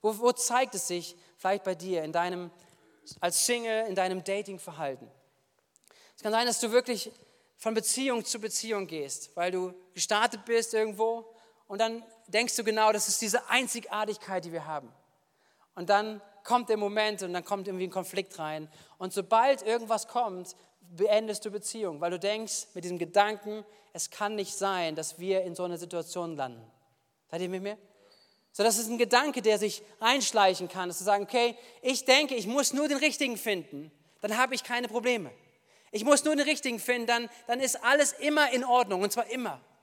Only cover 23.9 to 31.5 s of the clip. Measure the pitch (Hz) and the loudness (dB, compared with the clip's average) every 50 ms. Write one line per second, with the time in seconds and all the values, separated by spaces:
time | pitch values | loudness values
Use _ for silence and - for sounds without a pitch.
23.9 | _ 165 - - - - 208 208 220 208 196 - - - 196 196 190 180 170 160 | _ -10 -10 -10 -6 -4 -4 -4 -2 -4 -6 -6 -4 -4 -2 -2 0 0 -2 -2
24.9 | 156 156 160 - - - 175 190 190 190 185 185 170 170 180 175 175 165 175 170 | -2 -4 -6 -8 -8 -8 0 2 2 2 2 -2 -4 -4 -4 -4 -4 -6 -8 -6
25.9 | 180 170 165 165 - 180 170 165 160 143 135 127 120 113 113 110 _ _ _ _ | -6 -6 -6 -6 -6 -6 -6 -6 -4 -6 -6 -6 -6 -14 -20 -20 _ _ _ _
26.9 | _ _ _ _ _ _ _ _ - 170 180 180 185 185 190 202 214 208 - _ | _ _ _ _ _ _ _ _ -6 -6 -4 -4 -4 -6 -6 -8 -8 -10 -16 _
27.9 | _ _ _ _ _ _ _ _ _ _ _ _ _ - 202 233 226 226 233 220 | _ _ _ _ _ _ _ _ _ _ _ _ _ 2 4 4 4 2 -2 -4
28.9 | 240 226 240 196 240 240 277 302 - 254 196 220 214 196 214 208 - - - - | 0 0 2 4 4 4 4 4 -2 0 2 2 2 4 2 -2 -4 -6 -14 -18
29.9 | - _ 220 226 262 277 214 - - 220 202 190 185 - 180 175 - 190 180 175 | -14 _ 2 2 2 4 2 2 4 6 6 6 6 2 -4 -8 -6 -6 -6 -6
30.9 | 175 - 185 202 202 202 202 - - 240 240 240 | -6 -4 2 2 2 2 0 0 2 2 2 2